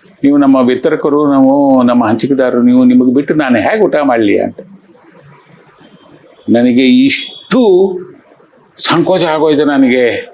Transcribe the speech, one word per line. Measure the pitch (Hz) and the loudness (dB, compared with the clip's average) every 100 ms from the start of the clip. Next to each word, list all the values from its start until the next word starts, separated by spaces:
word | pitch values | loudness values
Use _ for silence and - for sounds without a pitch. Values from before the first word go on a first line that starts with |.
| _ _ | _ _
ನೀವು | 139 143 | 0 2
ನಮ್ಮ | 139 131 | 2 2
ವಿತರಕರು, | 123 127 160 156 156 147 147 | 0 0 -2 -2 -2 -2 0
ನಾವು | 135 135 139 139 131 | 2 2 2 2 2
ನಮ್ಮ | 123 120 | 2 0
ಹಂಚಿಕೆದಾರರು, | 110 113 135 135 127 120 | 0 -2 -2 -2 -2 0
ನೀವು, | 123 127 | 2 2
ನಿಮಗೆ | 127 123 127 | 2 2 2
ಬಿಟ್ಟು | 131 143 | 0 -2
ನಾನು | 156 135 117 | -2 -2 -2
ಹೇಗೆ | 139 214 | -2 0
ಊಟ | 175 147 | 0 0
ಮಾಡಲಿ?" | 139 117 104 98 | -2 0 0 -2
ಅಂತ. | 95 - - - _ - _ - - - _ - _ _ - - - - _ _ - | -4 -10 -20 -20 _ -20 _ -20 -20 -20 _ -20 _ _ -20 -20 -20 -20 _ _ -4
ನನಗೆ | 113 123 123 131 123 | 0 2 2 2 2
ಇಷ್ಟು | 135 - - - - 254 220 180 190 180 - - _ _ _ _ _ - | 2 -2 -8 -16 -4 0 2 2 0 -4 -14 -20 _ _ _ _ _ -8
ಸಂಕೋಚ | - 160 170 185 | -4 -2 0 -2
ಆಗೋಯ್ತು | 170 156 156 147 | -2 -2 0 0
ನನಗೆ. | 147 139 131 127 120 98 - | 0 0 0 2 -2 -4 -10